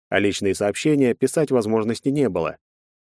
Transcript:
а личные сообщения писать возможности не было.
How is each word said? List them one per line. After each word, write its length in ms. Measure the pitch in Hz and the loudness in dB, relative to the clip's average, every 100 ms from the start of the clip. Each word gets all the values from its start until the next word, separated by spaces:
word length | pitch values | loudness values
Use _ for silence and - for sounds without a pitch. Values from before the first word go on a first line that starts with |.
| _ | _
а 80 | 98 | 0
личные 360 | 101 95 101 | 0 0 -2
сообщения 600 | 92 104 98 156 147 131 | 0 -2 -2 0 2 2
писать 360 | 113 131 - 151 | 2 0 0 0
возможности 600 | 127 107 110 107 110 139 | 0 2 0 0 -2 -4
не 180 | 143 127 | -2 0
было. 300 | 90 78 - _ _ _ _ | 0 -4 -6 _ _ _ _